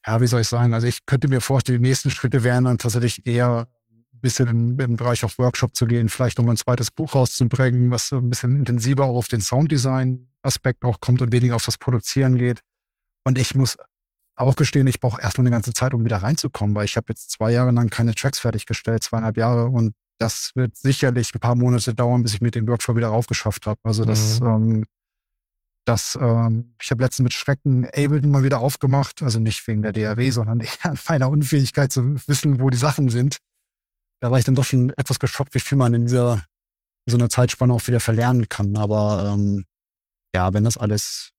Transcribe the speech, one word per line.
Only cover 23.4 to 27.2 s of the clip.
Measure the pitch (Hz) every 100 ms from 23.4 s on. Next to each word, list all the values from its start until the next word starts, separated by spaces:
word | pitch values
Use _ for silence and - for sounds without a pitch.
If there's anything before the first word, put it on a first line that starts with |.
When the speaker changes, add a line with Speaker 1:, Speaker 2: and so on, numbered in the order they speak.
| 107 - -
Speaker 1:
habe. | 104
Also | 113 107
das, | 113 110 107 113
Speaker 2:
Mhm. | 120
Speaker 1:
ähm, | 110 110 110 107 _ _ _ _ _ _ _ _ _ -
das, | 120 - 135
ähm, | 123 117 113 113 120 _
ich | -
habe | 117
letztens | 127 -